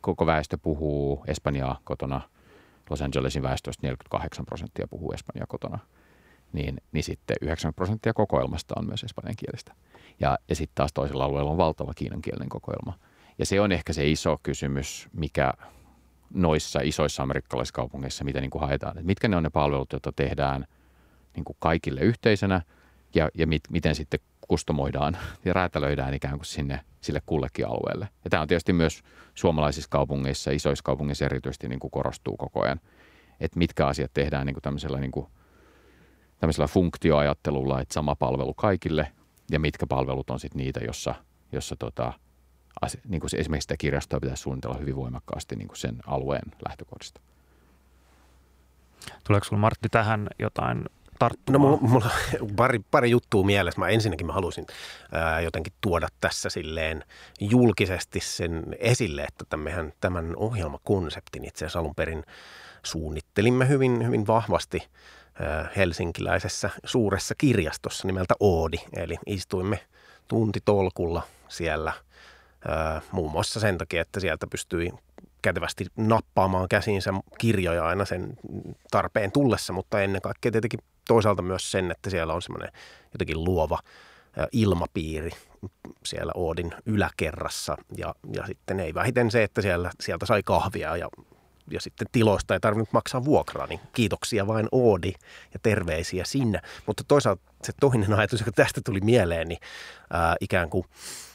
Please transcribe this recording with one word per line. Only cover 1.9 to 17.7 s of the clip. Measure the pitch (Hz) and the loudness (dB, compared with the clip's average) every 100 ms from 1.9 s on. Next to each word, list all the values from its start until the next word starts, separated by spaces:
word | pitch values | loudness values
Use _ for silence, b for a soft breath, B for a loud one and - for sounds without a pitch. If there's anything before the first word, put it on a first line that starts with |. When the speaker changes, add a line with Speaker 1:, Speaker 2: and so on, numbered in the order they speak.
| 69 67 67 - b b b b b - | -6 -4 -6 -8 b b b b b -8
Speaker 1:
Los | 73 | -4
Angelesin | 69 65 65 71 | -2 0 0 0
väestöstä | 65 65 - - 67 | -2 -4 -6 -6 -6
neljäkymmentäkahdeksan | 64 - - 78 - 67 | -6 -4 -4 -4 -8 -10
prosenttia | - 85 - - | -10 -10 -8 -10
puhuu | - 78 | -8 -8
espanjaa | - - - - | -8 -10 -10 -10
kotona, | - - 104 - b b b b b b | -8 -8 -10 -12 b b b b b b
niin, | - 73 67 - | -6 -4 -6 -6
niin | 78 | -4
sitten | - 73 - - | -4 -6 -4 -2
yhdeksänkymmentä | 69 82 78 76 | -2 -2 -2 -2
prosenttia | 92 110 113 | -2 0 0
kokoelmasta | 113 107 69 64 - - - | 2 2 2 0 -4 -6 -6
on | - | -4
myös | - | -6
espanjankielistä. | - - - - - - - - b b b b | -8 -10 -8 -8 -10 -12 -16 -20 b b b b
Ja, | 71 64 - | 0 0 -2
ja | 78 | -4
sit | 80 - | -4 -2
taas | 69 | -2
toisella | - 71 69 67 | 0 -2 0 0
alueella | 69 71 | 0 0
on | 82 | 2
valtava | 82 - 65 - | 2 0 -6 -6
kiinankielinen | 71 - - - 65 | -8 -6 -6 -6 -6
kokoelma. | - - - - - b b b b | -10 -8 -8 -8 -12 b b b b
Ja | - | 0
se | 98 | 4
on | 104 | 4
ehkä | 87 80 | 2 0
se | 76 73 | 0 2
iso | 76 85 76 | 2 2 0
kysymys, | - 71 69 69 69 - - | -2 -4 -2 -4 -4 -10 -12
mikä | - 73 - 65 - b b b b b _ - | -8 -4 0 0 0 b b b b b _ -8
noissa | - 85 78 - 78 | 2 4 4 2 -2
isoissa | 69 78 73 - | 0 0 0 0
amerikkalaiskaupungeissa, | 67 67 - 64 62 | -2 -2 -4 -4 -4